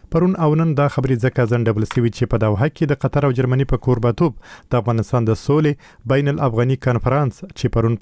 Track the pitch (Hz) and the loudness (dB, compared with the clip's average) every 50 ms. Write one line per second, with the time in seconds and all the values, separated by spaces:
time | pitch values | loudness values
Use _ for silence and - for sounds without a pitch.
0 | - - - 165 175 185 190 - 165 151 151 160 165 165 147 135 143 143 - - | -8 -4 0 0 2 2 0 0 0 0 2 2 2 0 0 0 0 0 0 -2
1 | 127 131 131 117 110 127 - - 123 107 120 120 117 117 107 107 110 - - 131 | 0 0 0 0 0 0 0 0 0 2 2 0 0 0 0 0 -2 -2 0 0
2 | 117 117 - - 123 - - 110 110 107 107 92 131 156 - - 170 139 143 - | 0 0 0 -2 -2 0 0 0 2 2 2 2 0 -2 -2 -2 -2 -2 0 0
3 | - 127 - 147 139 139 127 123 131 123 131 131 135 - - 120 - 131 123 117 | -2 -2 0 0 0 0 0 0 0 0 0 0 0 0 -2 -2 0 0 0 2
4 | 110 120 110 - 175 156 110 - - - - - - - 127 123 104 123 113 113 | 2 0 2 2 0 0 -2 -4 -16 -20 -20 -20 -8 -2 -2 -2 0 0 0 -2
5 | 104 - - 123 117 110 110 - - - 143 156 160 151 147 - - - - - | -2 0 0 0 2 0 0 0 0 0 2 2 2 0 0 -4 -8 -20 -20 -10
6 | - 113 135 139 147 143 139 - 147 127 113 113 120 127 135 135 - 127 123 117 | -4 -2 0 0 0 0 0 0 -2 -2 0 0 0 0 0 -2 0 0 0 0
7 | - 123 127 143 147 120 - - - - - - - 120 - 117 113 113 117 104 | 0 0 0 0 0 -2 -4 -6 -12 -18 -8 -4 -4 -2 0 2 2 2 0 0